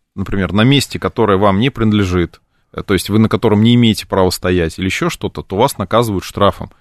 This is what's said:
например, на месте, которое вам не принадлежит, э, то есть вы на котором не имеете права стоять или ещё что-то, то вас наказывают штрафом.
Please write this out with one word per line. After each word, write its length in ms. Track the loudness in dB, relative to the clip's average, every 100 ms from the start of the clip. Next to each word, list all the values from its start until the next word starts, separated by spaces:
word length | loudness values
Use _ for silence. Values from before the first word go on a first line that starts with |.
| _
например, 380 | -10 -6 -2 -2
на 100 | 2
месте, 360 | 4 2 0 -4
которое 380 | -6 -2 0 2
вам 220 | 2 2
не 100 | -2
принадлежит, 680 | -2 0 0 0 0 -2 -6 _ _ _
э, 100 | -10
то 120 | -2
есть 160 | -2 0
вы 80 | 2
на 100 | 2
котором 340 | 2 0 2
не 120 | 4
имеете 320 | 4 4 2 -2
права 240 | 0 0
стоять 480 | 0 -2 0 -2 -4
или 80 | -6
ещё 240 | -2 -4
что-то, 320 | -4 -8 -10
то 140 | -6 0
вас 220 | 0 -2
наказывают 460 | -2 -2 0 -4
штрафом. 460 | -6 0 0 0 -10 _